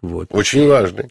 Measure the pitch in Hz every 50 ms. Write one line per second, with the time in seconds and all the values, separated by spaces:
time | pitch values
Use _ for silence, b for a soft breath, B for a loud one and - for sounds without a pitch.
0 | - 85 85 82 82 - - 101 101 - - 135 147 147 143 127 101 92 90 -
1 | - 123